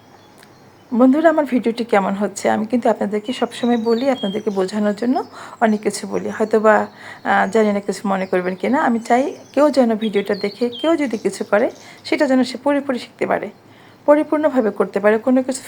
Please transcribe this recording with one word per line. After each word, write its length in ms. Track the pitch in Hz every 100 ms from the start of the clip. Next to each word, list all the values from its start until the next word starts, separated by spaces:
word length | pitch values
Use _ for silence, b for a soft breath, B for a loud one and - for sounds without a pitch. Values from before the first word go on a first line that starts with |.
| - - - - - - - - -
বন্ধুরা, 360 | 226 262 285 320
আমার 160 | 311 285
ভিডিওটি 380 | 247 233 226
কেমন 300 | 220 202 190
হচ্ছে? 360 | 196 208 - 226
আমি 160 | 220 220
কিন্তু 240 | 254 233
আপনাদেরকে 440 | 208 208 208 214
সবসময় 440 | 247 226 - 240 240
বলি, 320 | 226 226 269
আপনাদেরকে 400 | 254 202 208 208
বোঝানোর 460 | 196 185 208 208 202
জন্য 280 | 240 320 453 B B -
অনেক 200 | 226 208
কিছু 260 | 208 - 196
বলি, 220 | 196 202
হয়তো 300 | 196 214 220
বা, 280 | 214 208 208 B B B
আহ, 280 | - 196 196
জানি 220 | 226 214
না 60 | 202
কিছু 280 | 202 190 202
মনে 180 | 190 190
করবেন 300 | 185 180 185
কিনা। 260 | 202 269
আমি 180 | 285 226
চাই 360 | 226 240 302 - -
কেউ 160 | - 294
যেন 260 | 269 240 214
ভিডিওটা 400 | 220 202 196 196
দেখে, 340 | 202 - 240 240
কেউ 140 | 302 330
যদি 220 | 285 226
কিছু 260 | 196 -
করে, 280 | 220 202 294 B B B
সেটা 220 | - 320 294
যেন 180 | 262
সে 140 | 247 226
পুরোপুরি 420 | 285 285 277 247
শিখতে 260 | - - 190
পারে, 240 | - 214 - B B B B -
পরিপূর্ণভাবে 640 | 294 302 302 302 254 220
করতে 280 | 202 190 196
পারে, 180 | 208 220
কোনো 260 | 240 254
কিছু 180 | 254 254